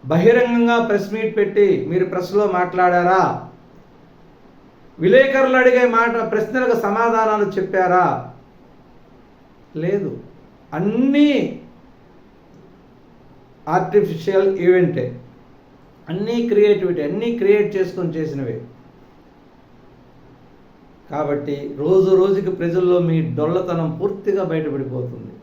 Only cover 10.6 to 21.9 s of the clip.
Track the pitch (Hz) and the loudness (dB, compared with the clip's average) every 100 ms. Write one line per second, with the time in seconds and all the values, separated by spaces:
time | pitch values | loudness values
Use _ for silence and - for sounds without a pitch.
10.6 | - 151 196 233 269 285 294 254 - - | -10 -4 -2 2 2 4 4 2 -2 -8
11.6 | - - - - - - - _ _ - | -18 -20 -20 -20 -20 -20 -20 _ _ -20
12.6 | - - - _ - - - - - - | -20 -20 -20 _ -20 -20 -20 -20 -20 -20
13.6 | 151 180 - 202 - 165 - 190 196 185 | -4 -2 2 0 0 -4 -2 0 0 0
14.6 | 175 180 165 - - - - - - - | 2 4 2 -2 -6 -10 -20 -20 -20 -20
15.6 | _ - - _ - 180 214 240 233 208 | _ -20 -20 _ -10 -6 -4 -2 0 4
16.6 | 208 185 180 165 147 196 233 233 196 208 | 4 2 0 -2 -4 -4 -4 -2 2 2
17.6 | 202 196 185 190 170 156 156 139 123 - | 2 -2 -4 -4 -6 -4 -6 -6 -8 -10
18.6 | - - - - - - - - - _ | -14 -20 -20 -20 -20 -20 -20 -20 -20 _
19.6 | _ - - - - - - - - - | _ -20 -20 -20 -20 -20 -20 -20 -20 -20
20.6 | - _ - - - 143 147 143 147 139 | -20 _ -20 -20 -12 -6 -4 -4 -4 -8
21.6 | 143 135 151 | -8 -6 2